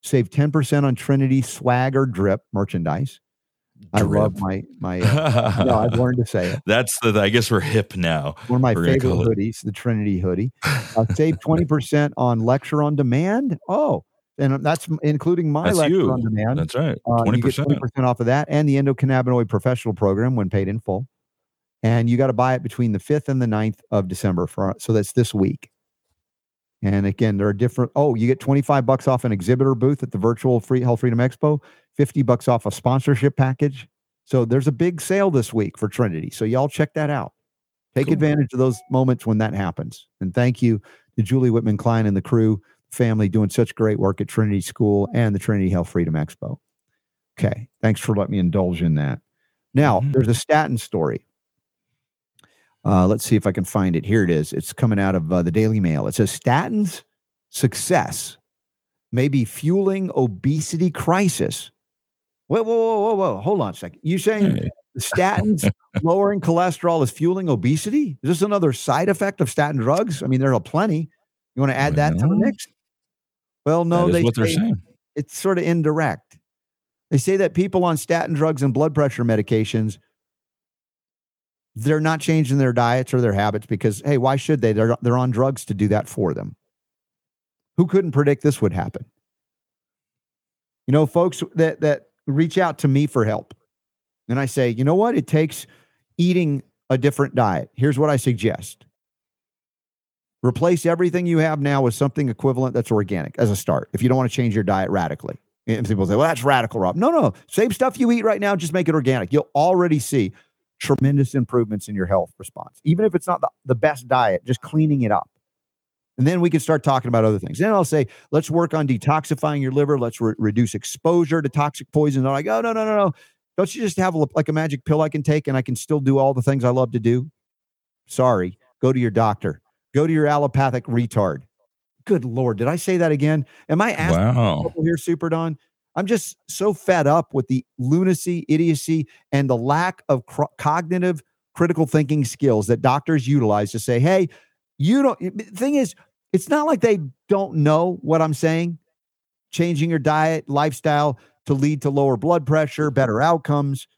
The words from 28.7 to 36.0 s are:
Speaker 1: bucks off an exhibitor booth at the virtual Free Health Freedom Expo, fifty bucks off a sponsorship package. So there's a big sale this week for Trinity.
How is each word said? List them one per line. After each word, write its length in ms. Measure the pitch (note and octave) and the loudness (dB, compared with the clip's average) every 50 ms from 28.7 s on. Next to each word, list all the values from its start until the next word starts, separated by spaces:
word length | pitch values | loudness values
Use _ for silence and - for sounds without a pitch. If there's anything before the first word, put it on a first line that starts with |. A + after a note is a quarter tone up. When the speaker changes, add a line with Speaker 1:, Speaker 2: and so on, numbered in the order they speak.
| D3 C#3 B2+ A#2 | 0 0 2 2
Speaker 1:
bucks 200 | C3+ B2+ - - | 0 0 2 0
off 160 | C3 A#2+ - | 0 0 0
an 80 | B2 | -2
exhibitor 440 | G#2+ G2 F2+ G2+ B2+ B2 C3+ C3+ C3+ | -2 -2 0 0 2 2 2 0 2
booth 260 | A#2 A#2+ C3+ D3 - | 2 2 0 0 0
at 80 | - - | -4 -8
the 80 | - G2+ | -6 0
virtual 420 | F#2 A2+ A#2 - - C3 B2 A#2 | 0 0 0 0 0 0 0 0
Free 220 | - - C3 B2+ | 0 0 -2 0
Health 200 | B2 B2 A#2+ A2+ | 2 0 0 0
Freedom 180 | - B2+ A#2 A#2 | 0 0 0 2
Expo, 400 | B2 B2+ - _ - D3+ D3+ C#3+ _ - - _ _ _ _ | 0 0 -2 _ 0 0 0 0 _ -12 -20 _ _ _ _
fifty 280 | - C#3+ - - C#3+ C3 | -2 -2 0 2 -2 2
bucks 240 | A2+ B2 A#2 - - | 2 2 0 2 0
off 180 | B2 A2+ - | 0 0 0
a 60 | G#2 | -4
sponsorship 640 | G2 - - B2 B2+ C3+ - - C#3+ A2 B2 C#3+ - - | -8 -2 -2 0 0 0 2 0 0 2 2 0 0 0
package. 500 | C3+ C3 C3 - D3 C#3+ C#3 B2+ A2+ _ _ _ _ _ _ _ _ | 0 0 0 -2 -2 -2 -2 -6 -18 _ _ _ _ _ _ _ _
So 200 | _ - C3 A#2+ | _ 0 0 2
there's 220 | A2+ A#2+ C3+ C3 D3+ | 2 0 0 2 0
a 40 | |
big 280 | C#3+ A#2 E3 F3 F3 D#3+ | 0 0 -2 -2 -2 -4
sale 300 | - - F#3 G3 G3 G3 | -4 -2 0 2 2 2
this 240 | D#3+ C3 A2+ - - | 2 0 -2 0 -2
week 240 | A2+ G#2 - - - | -2 -2 -4 -4 -6
for 120 | - G#2 | -6 -6
Trinity. 420 | - - | -2 0